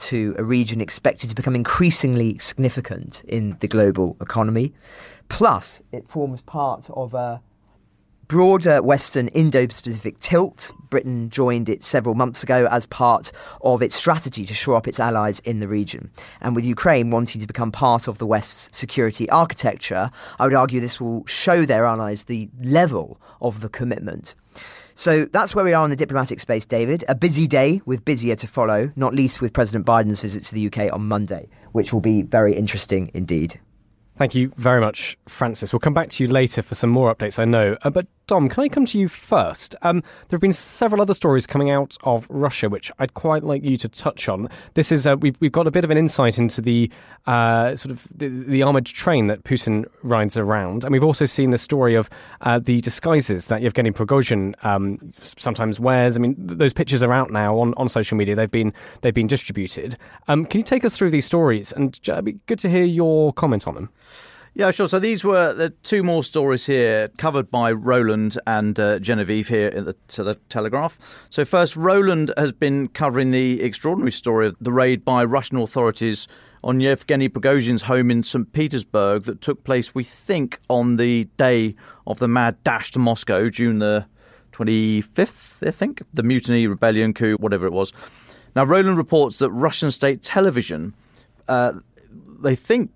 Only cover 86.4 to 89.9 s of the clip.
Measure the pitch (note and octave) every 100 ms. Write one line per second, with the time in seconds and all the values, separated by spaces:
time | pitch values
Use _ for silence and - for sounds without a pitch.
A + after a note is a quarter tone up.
86.4 | A2+ A#2+ A2+ G2 A#2 A2 A2 G#2+ A2+ G#2+
87.4 | G#2 G2 F#2 F2 G2 - - - - -
88.4 | - - C3+ F#3 F#3+ F3+ D3+ D#3+ C3+ -
89.4 | C3+ A2 D3+ - D#3